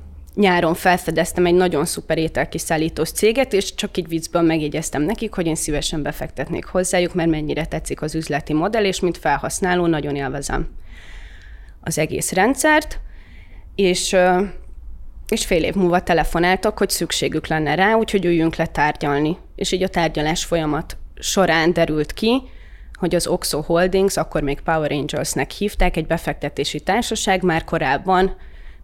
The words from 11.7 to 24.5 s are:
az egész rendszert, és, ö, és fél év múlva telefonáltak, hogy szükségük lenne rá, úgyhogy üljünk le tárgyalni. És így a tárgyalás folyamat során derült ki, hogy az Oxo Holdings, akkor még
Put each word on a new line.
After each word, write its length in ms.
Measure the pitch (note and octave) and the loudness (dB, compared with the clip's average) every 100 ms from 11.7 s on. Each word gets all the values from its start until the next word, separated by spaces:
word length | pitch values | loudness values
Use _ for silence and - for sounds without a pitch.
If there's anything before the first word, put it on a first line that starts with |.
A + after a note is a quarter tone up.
| - | -12
az 160 | - - | -6 -2
egész 340 | D#3+ - - | 0 -2 -2
rendszert, 680 | F#3 G#3 C4+ D#4 D4+ D#4 - - - - - - - - - | 2 4 4 4 4 2 -6 -10 -14 -18 -18 -18 -18 -8 0
és, 360 | F#3 F3+ - | 2 2 2
ö, 280 | F#3+ F3+ F3+ G3 - - - - - - - - | 4 6 4 0 -4 -14 -14 -14 -12 -14 -10 -4
és 160 | A3+ - | -2 2
fél 180 | F3 | 0
év 100 | - F#3+ | 2 2
múlva 240 | F3 F3 | 2 2
telefonáltak, 760 | - E3+ C#3+ E3 F3 F#3+ G#3+ - | 2 2 2 2 4 4 2 0
hogy 120 | G3 | 0
szükségük 580 | - E3 - C#3 D#3 - | 0 -2 -2 -2 -2 -2
lenne 280 | D#3+ D3+ D#3 | 0 0 2
rá, 180 | G3 | 4
úgyhogy 320 | A3 A3 G3+ F3 | 4 2 0 2
üljünk 300 | E3+ E3 D#3+ | 2 2 0
le 100 | E3 | -2
tárgyalni. 720 | - D3+ - D3+ C#3+ D3+ F3 - - | 0 0 0 0 0 0 -2 -8 -6
És 160 | F#3+ | -2
így 120 | F3+ | 0
a 40 | F#3 | 0
tárgyalás 560 | F3+ E3 D#3 D3+ E3+ - | 0 0 0 0 -2 0
folyamat 520 | E3+ D#3 D3 - - - - | -2 0 -2 -4 -10 -14 -10
során 540 | - - F3 D#3+ D#3+ | -2 2 4 4 4
derült 400 | E3+ D#3+ D3+ D3 | 4 2 2 -2
ki, 280 | - A3 C4 - - - - - - | 0 2 2 0 -16 -18 -18 -16 -4
hogy 160 | F3 F3 | 0 0
az 120 | - | 0
Oxo 340 | F3 - D3 | -2 -2 -4
Holdings, 560 | D3+ E3+ F#3 F#3+ G3 - | 2 2 4 4 2 2
akkor 240 | D#3 - | -2 0
még 180 | C#3+ | -2